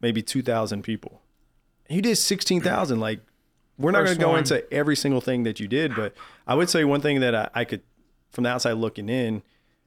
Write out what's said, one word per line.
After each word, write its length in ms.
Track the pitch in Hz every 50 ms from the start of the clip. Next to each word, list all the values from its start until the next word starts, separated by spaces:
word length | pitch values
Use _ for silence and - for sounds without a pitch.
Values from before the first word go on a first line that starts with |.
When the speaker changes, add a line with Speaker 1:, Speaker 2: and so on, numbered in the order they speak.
Speaker 1:
maybe 200 | - 117 110 113
two 200 | 107 - - 135
thousand 400 | 123 123 117 113 110 98 107 101
people. 400 | - - 110 101 - - - - _ _ _ _ _ _ _ _ _ _ _ _ _ -
You 140 | 151 190
did 140 | 202 240 214
sixteen 440 | - - - 202 180 - - 185 175
thousand. 400 | - 180 - - 190 147 123 110
Like, 200 | 110 110 110 - - _ _ _ _ _ _ _ _ _ _ -
we're 140 | 135 165
not 80 | 190 202 190
Speaker 2:
First 80 | 185 180 160
Speaker 1:
gonna 60 | 170
go 40 | 165
Speaker 2:
one. 60 | 165 160
Speaker 1:
into 320 | 151 135 156 120 - -
every 240 | 131 143 147 151 147
single 240 | 135 - 143 135 123
thing 240 | - - 127 123 117
that 140 | 113 104 -
you 80 | 107 98
did, 260 | 120 143 165 151 120
but 180 | 110 107 101 - - - - - - -
I 80 | - 123
would 140 | 147 175 170
say 160 | - 165 156
one 160 | 143 143 143
thing 200 | 139 147 143 135
that 140 | 131 123 117
I, 140 | 110 107 - -
I 100 | 117 117
could, 180 | - - 95 _ _ _ _ _ _ _ _ _ _
from 140 | - - 120
the 60 | 120
outside 220 | 123 123 123 123 113
looking 340 | 113 113 110 - - 104 104
in, 340 | 123 131 123 113 110 101 - _ _ _ _ _ _ _ _